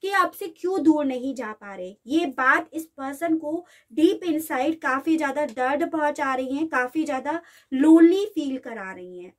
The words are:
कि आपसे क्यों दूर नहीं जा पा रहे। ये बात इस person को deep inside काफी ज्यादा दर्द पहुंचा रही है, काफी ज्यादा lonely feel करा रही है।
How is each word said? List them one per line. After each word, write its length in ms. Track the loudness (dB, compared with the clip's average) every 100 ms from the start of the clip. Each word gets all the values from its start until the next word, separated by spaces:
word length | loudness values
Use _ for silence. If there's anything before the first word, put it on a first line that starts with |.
कि 80 | 0
आपसे 360 | 0 0 -2 -12
क्यों 320 | -6 -4 2
दूर 220 | 2 2 0
नहीं 280 | -4 -6 -8
जा 160 | -10
पा 220 | -10 -14 -12
रहे। 200 | -14 -14 -4
ये 180 | -2 -2 -2
बात 320 | 2 2 0
इस 120 | -12 -12
person 480 | -10 -10 -6 -2 -2
को 280 | -2 -6 -8 -20 _
deep 320 | 2 2 2
inside 560 | -2 -4 -2 -2 -2 -2
काफी 360 | -2 -2 0 0
ज्यादा 280 | 0 -2 -4
दर्द 400 | -2 -2 0 -2
पहुंचा 440 | 0 -2 -2 -4
रही 220 | -2 -2 -4
है, 100 | -2
काफी 360 | -2 -2 -2 -2
ज्यादा 340 | -4 -4 -6 -8 -20 _
lonely 540 | 2 8 10 10 6 0
feel 320 | -4 -6 -6
करा 320 | -8 -10 -10
रही 280 | -12 -14 -16
है। 140 | -18